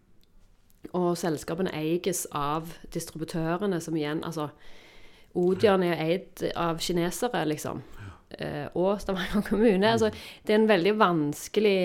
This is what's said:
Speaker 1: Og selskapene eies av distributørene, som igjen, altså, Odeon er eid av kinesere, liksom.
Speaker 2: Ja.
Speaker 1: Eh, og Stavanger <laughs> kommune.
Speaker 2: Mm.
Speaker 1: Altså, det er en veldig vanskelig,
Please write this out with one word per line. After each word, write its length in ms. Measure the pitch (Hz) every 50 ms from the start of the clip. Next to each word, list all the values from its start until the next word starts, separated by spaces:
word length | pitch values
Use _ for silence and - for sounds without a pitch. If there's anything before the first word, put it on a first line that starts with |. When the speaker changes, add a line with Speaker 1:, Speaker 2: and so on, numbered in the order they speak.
| _ _ _ - _ _ _ - - _ _ _ _ _ _ _ - - -
Speaker 1:
Og 240 | 180 180 175 175
selskapene 560 | 175 202 170 151 151 - - 165 175 190 - -
eies 540 | 156 156 156 170 175 - 196 175 - - -
av 380 | - 147 143 147 151 160 160 170 - - - -
distributørene, 920 | - 170 165 - - 156 160 160 - 165 160 160 175 180 208 202 180 160
som 140 | 165 160 165
igjen, 240 | 156 147 147 156 160 -
altså, 260 | 165 160 160 151 143 - _ - - - - - - - - - - - - - - -
Odeon 480 | 180 175 180 185 185 - 208 196 190 180
er 140 | 175 165
eid 480 | 147 156 160 175 196 - - - - - - -
av 220 | - 170 165 165
kinesere, 680 | 160 - - 175 175 170 185 180 - 247 240 208 170 160
liksom. 340 | 151 151 147 - 123 - - - - -
Speaker 2:
Ja. 160 | - 104 98 - - _ - -
Speaker 1:
Eh, 300 | - 147 151 - 147 143 - -
og 260 | 175 180 196 208 190
Stavanger 400 | - - 190 180 180 - - 156 151
<laughs> 40 | -
kommune. 300 | 208 196 226 240 185 185
Speaker 2:
Mm. 100 | 202 220
Speaker 1:
Altså, 220 | 226 226 220 214 - - - - - - -
det 100 | - 214
er 80 | 214
en 80 | 220 220
veldig 280 | 208 175 160 202 214 214
vanskelig, 800 | 208 180 175 156 147 147 147 - - - - 208 220 208 190 185